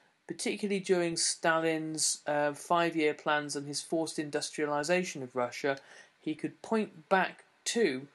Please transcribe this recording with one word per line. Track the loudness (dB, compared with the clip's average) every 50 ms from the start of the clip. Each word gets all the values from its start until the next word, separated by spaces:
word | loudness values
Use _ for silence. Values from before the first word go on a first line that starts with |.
| _ _ _ _ _
particularly | -10 -8 -4 -2 -2 -2 -2 -2 -2 -2 0
during | 2 2 2 4 2 2 0
Stalin's, | 0 0 0 0 2 2 2 4 4 2 2 0 0 -2 -4 -4 -2 0 -2 -2 -2 -2
uh, | -2 0 2 2 0 -2
five-year | -2 0 2 4 4 4 2 2 2 2 2 2
plans | 0 0 2 2 2 0 -2 -4
and | -6 -6
his | -6 -6 -8
forced | -4 -2 -2 -2 -2 -2 -4
industrialization | -4 -4 -2 -4 -4 -4 -4 -4 -2 -2 0 0 0 2 2 2 2 0 -2 -6 -8
of | -8 -4 -2
Russia, | -2 -2 -2 -2 -2 -2 -2 -2 -2 -6 -14 -20 -20 -20 -20 _ _
he | -6 -6 -6
could | -4 -6 -8 -8 -10
point | -4 -2 0 0 0 -2 -6 -12 -2 2
back | 2 4 4 2 -4 -10 -20 _ _ _ -6
to | -2 2 2 4 2 2 0 -6 -10